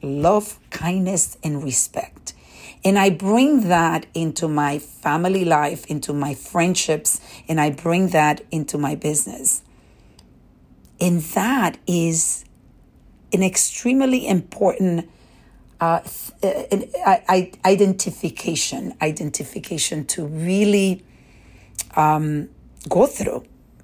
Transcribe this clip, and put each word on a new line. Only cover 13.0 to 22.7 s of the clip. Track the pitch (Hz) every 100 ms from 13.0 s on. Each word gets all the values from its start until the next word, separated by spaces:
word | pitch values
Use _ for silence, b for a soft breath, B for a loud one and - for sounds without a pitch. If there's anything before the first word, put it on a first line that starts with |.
| - _ _
an | 190
extremely | 190 - - - 240 269 262 254 -
important, | 185 - - 190 - 185 170 165 b b b b b b -
uh, | 165 165
th-, | - - - -
uh, | 190 196 -
an, | 196 - -
I, | 196 180 -
I, | 185 180 -
identification, | 185 196 196 190 196 - - - - 156 - - - -
identification | 156 151 147 - 135 - - 160 - 156
to | 135 - 147
really, | 156 170 196 208 202 190 185 b b b b b b b b -
um, | - 156 156 151 151 - - -